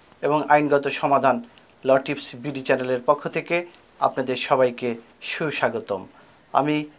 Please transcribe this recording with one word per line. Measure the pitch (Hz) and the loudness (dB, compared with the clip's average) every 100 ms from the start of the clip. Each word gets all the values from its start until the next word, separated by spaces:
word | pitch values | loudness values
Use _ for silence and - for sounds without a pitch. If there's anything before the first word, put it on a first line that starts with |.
| _ _ | _ _
এবং | 143 151 143 | -2 0 4
আইনগত | 151 147 143 139 | 4 4 2 0
সমাধান | - 147 139 135 120 - - _ _ 131 | -2 2 2 2 0 -4 -18 _ _ 2
ল | 135 | 2
টিপস | 143 139 - 123 | 2 -6 -6 -8
বিডি | 139 135 | -8 -4
চ্যানেলের | 131 127 127 123 135 | 0 0 0 -2 2
পক্ষ | 143 165 | 0 0
থেকে | 165 160 175 175 - _ - | -6 -2 -4 -4 -14 _ -2
আপনাদের | 131 - 127 127 | -2 -2 -4 -4
সবাইকে | - 131 127 120 123 117 - _ | 0 2 2 0 -6 -6 -12 _
সুস্বাগতম। | - - 156 - 123 113 - 95 - - - _ _ | -10 -6 -6 -2 -2 -2 -6 -8 -8 -20 -20 _ _
আমি | 127 147 151 151 | 0 2 0 -4